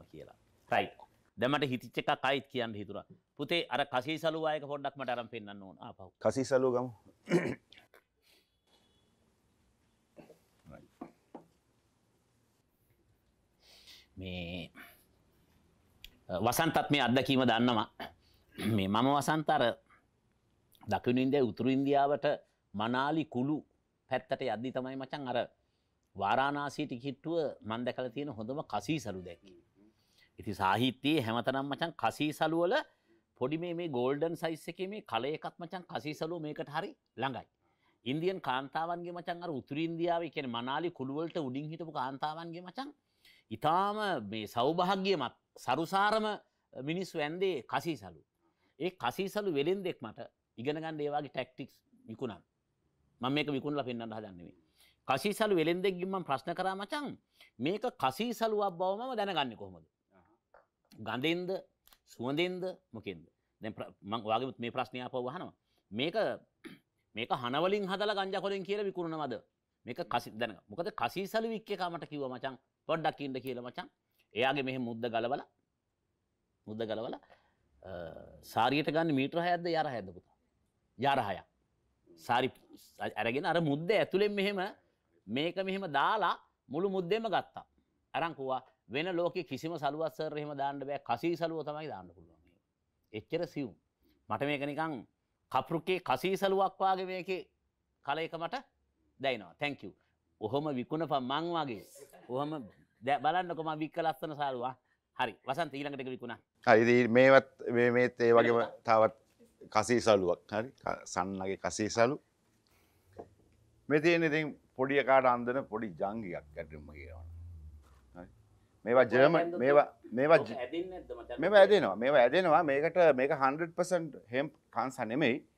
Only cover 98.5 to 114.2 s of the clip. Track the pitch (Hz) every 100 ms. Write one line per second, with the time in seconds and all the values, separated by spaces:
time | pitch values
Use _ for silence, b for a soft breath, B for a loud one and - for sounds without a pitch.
98.5 | 262 - _ _ _ _ _ 131 120 87
99.5 | - 147 139 98 - _ _ _ _ 107
100.5 | 139 156 127 117 156 156 147 123 143 170
101.5 | 170 143 104 85 - - - - 123 147
102.5 | 156 101 - _ _ 120 139 143 175 180
103.5 | 160 160 156 151 170 160 156 160 147 139
104.5 | 127 127 127 _ _ _ - 123 98 123
105.5 | 135 156 139 143 139 131 127 120 113 _
106.5 | _ 127 110 117 120 120 120 131 135 -
107.5 | - - 120 120 120 123 - 120 117 120
108.5 | 117 110 - - 110 110 - _ _ -
109.5 | _ - 110 104 120 113 101 90 85 -
110.5 | 104 127 - - - - 92 95 95 95
111.5 | 92 90 - 104 117 117 151 _ _ _
112.5 | _ _ _ _ _ _ - - _ _
113.5 | _ _ _ - 151 160 170